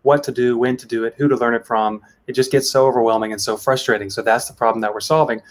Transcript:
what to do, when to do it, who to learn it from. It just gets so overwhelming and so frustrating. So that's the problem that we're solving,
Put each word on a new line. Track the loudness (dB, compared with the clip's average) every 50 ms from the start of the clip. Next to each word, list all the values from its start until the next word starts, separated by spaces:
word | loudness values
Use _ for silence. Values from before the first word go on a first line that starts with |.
what | 2 2 2 2 0
to | -4
do, | -2 0 0 0 2
when | 2 0 0 0 -4
to | -6
do | -6 -4 -4 -4
it, | -4 -2 -2
who | 0 0
to | 2
learn | 2 2 0 0
it | 0 -2
from. | -2 0 0 0 -2 -4 -6 -12 _ _ _ _
It | -4
just | -2 -2 0 2
gets | 0 0 0 0
so | 2 2 2
overwhelming | 4 4 2 2 2 2 0 0 -4
and | -6 -6
so | -6 -6 -6 -2
frustrating. | 0 -2 -2 0 0 0 -2 -2 -2 -6
So | -8 -4
that's | 0 0 0 0 -2 -6
the | -6
problem | 0 0 0 0 0
that | -2 -4
we're | -4 -6
solving, | -2 0 2 2 2 0 -2 -6 -8 -14